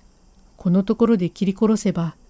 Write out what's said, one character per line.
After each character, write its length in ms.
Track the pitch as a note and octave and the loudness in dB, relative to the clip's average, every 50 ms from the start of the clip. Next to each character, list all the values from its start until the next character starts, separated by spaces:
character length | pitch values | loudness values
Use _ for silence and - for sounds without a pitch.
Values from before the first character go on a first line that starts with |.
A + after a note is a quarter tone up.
| _ - _ _ _ _ _ _ _ _ _ | _ -20 _ _ _ _ _ _ _ _ _
こ 140 | - - F#3 | -6 -2 0
の 120 | F3 F#3+ F#3+ | 0 0 2
と 140 | - A3 | 0 0
こ 100 | - A#3 | 0 2
ろ 100 | A3+ A#3 | 2 2
で 120 | G3 F3+ E3 | 2 0 -4
切 180 | - - G3 | -4 -2 -4
り 100 | F3+ G3 - | -4 -2 0
殺 180 | A3+ G#3 A3 | 0 0 0
せ 160 | G#3 - G3 E3+ | 0 0 -2 -2
ば、 220 | F3 E3+ D#3+ - - _ _ | -2 -4 -6 -8 -12 _ _